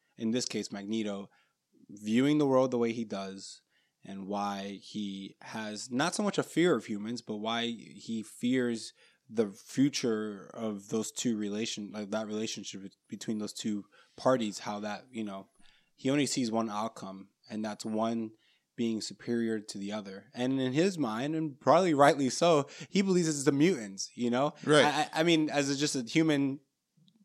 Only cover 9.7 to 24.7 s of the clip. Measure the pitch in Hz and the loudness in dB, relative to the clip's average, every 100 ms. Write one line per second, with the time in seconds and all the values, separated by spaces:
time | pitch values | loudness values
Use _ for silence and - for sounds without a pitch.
9.7 | - 139 - 123 110 107 101 - - 110 | 2 4 4 0 0 -2 -8 -12 -6 -6
10.7 | 104 101 113 104 - 127 107 104 104 113 | -6 -4 -2 -2 -2 0 0 -2 -2 -4
11.7 | - 101 104 101 110 107 107 110 - 98 | -6 -8 -8 -4 -4 -4 -4 -4 -6 -10
12.7 | 98 95 - _ 107 - 110 104 - 113 | -12 -14 -18 _ -10 -6 -4 -4 -6 -4
13.7 | 104 95 _ _ - 131 127 107 95 120 | -4 -6 _ _ -2 2 4 2 -6 -8
14.7 | 104 104 101 127 123 107 98 98 _ - | -8 -8 -10 -10 -10 -8 -10 -14 _ -20
15.7 | _ _ _ 131 147 131 143 117 113 113 | _ _ _ 0 0 0 0 0 0 0
16.7 | 104 110 - 98 95 98 _ _ 110 107 | -2 -4 -6 -12 -14 -18 _ _ -8 -6
17.7 | 104 113 107 113 117 113 110 _ _ _ | -6 -4 0 0 0 -6 -10 _ _ _
18.7 | - 117 110 - 101 - 117 113 110 104 | -4 -2 -2 -6 -10 -4 -2 0 -2 -6
19.7 | 101 98 107 98 98 - - 127 135 131 | -8 -6 -6 -8 -14 -14 -4 -2 0 2
20.7 | 135 190 180 123 110 143 160 156 127 131 | 2 2 2 -2 -2 -2 -2 -4 -2 2
21.7 | 160 185 143 143 143 131 - 170 156 135 | 4 4 8 8 8 2 4 6 6 2
22.7 | - - 190 190 180 160 147 139 139 165 | -6 -2 0 4 4 2 2 2 6 4
23.7 | 156 104 98 - - 120 120 147 - 147 | 4 -2 -10 -12 -4 0 2 0 -2 4